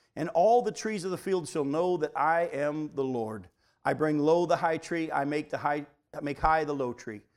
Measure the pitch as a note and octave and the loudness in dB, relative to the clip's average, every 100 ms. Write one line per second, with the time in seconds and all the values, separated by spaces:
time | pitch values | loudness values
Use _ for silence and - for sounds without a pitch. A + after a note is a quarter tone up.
0 | _ - E3 E3 G3+ A#3+ G#3+ - A3 G#3+ | _ -6 -2 4 6 6 2 -4 -4 -4
1 | F3+ F3+ G3 F#3 D3+ D#3+ C#3 D3+ F3+ F3+ | -4 -6 -2 -2 -2 -4 -2 0 0 0
2 | D3+ C3+ D3 E3+ E3+ C3+ D3 D3+ D3+ - | -2 0 2 2 0 0 -2 -2 -6 -4
3 | C3+ B2+ G#2+ G#2+ F2+ _ _ _ C#3 C3+ | -2 -2 -4 -8 -14 _ _ _ -4 0
4 | D#3 D3+ D3 F3 E3+ E3+ E3+ D#3+ - E3+ | 2 2 4 4 4 2 2 -2 -4 -4
5 | D#3+ C#3+ C#3+ D3 D3+ C#3 D3 D3 D3 _ | -2 -2 0 -2 -4 -4 -2 -2 -4 _
6 | _ D3+ D3 C#3 D#3+ D#3+ D3+ C#3+ B2+ A#2 | _ -8 -8 0 4 4 2 -2 -4 -4
7 | - G#2+ _ | -10 -12 _